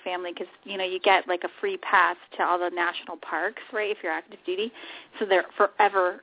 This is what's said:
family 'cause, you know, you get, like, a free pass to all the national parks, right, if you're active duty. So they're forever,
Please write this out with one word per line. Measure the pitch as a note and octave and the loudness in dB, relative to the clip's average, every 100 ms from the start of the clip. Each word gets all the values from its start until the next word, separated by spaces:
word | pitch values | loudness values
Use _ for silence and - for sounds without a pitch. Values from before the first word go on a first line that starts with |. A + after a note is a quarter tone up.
family | F#3+ F3+ F3+ | -4 -6 -6
'cause, | F3 F3+ - G3 | -10 -12 -14 -10
you | G3 | -6
know, | |
you | F#3 F#3 | -4 0
get, | G3+ F#3+ - | 4 4 4
like, | F3 F3+ | -4 -4
a | - | -6
free | G3+ F#3 | -6 -4
pass | - G3 E3+ F3 - - | 2 4 4 0 -10 -2
to | E3+ | 0
all | F3 | 0
the | F3 | -2
national | F3+ F3 E3+ - E3+ | -2 -2 -4 -10 -14
parks, | - D#3+ F#3 - - | -6 -4 -4 -6 -8
right, | G#3+ G#3 | -4 -4
if | G#3 | -4
you're | F3+ | -4
active | D#3+ - G3+ - | -6 -8 -10 -6
duty. | F#3 A3+ - - - - - | -4 -4 -8 -16 -16 -18 -8
So | G#3 | 2
they're | F#3 - - | 2 2 2
forever, | G3+ - G#3 G3 F3+ G3 | 2 4 4 4 2 -2